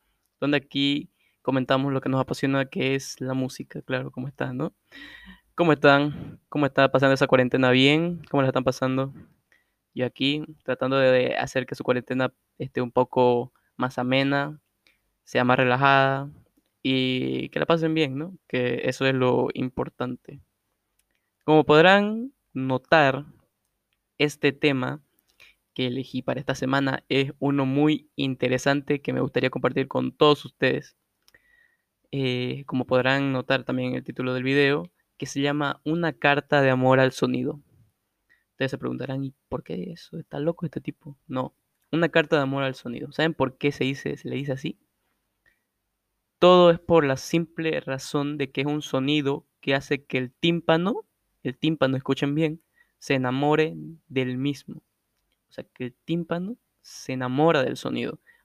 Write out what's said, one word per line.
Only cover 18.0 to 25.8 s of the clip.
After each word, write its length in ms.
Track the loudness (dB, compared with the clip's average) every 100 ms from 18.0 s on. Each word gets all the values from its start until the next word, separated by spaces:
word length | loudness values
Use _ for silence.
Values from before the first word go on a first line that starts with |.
| -2 -4
¿no? 180 | -10 -14 _
Que 380 | -4 -2 -2
eso 240 | -4 -2 0
es 80 | 2
lo 320 | 2 2 0 -2
importante. 840 | -6 -6 -8 -6 -8 -10 -14 -20 _ _ _ _ _ _ _ _ _ _ 2
Como 200 | 4 6
podrán 680 | 8 8 6 4 -4 -8 -14 _
notar, 720 | -6 -2 -2 2 4 4 0 -6 -20 _ _ _ _ _ _ _ -2
este 340 | -2 0 -2
tema 500 | 0 0 0 -4 -8 _ _ _ _ -20 _ _
que 140 | -6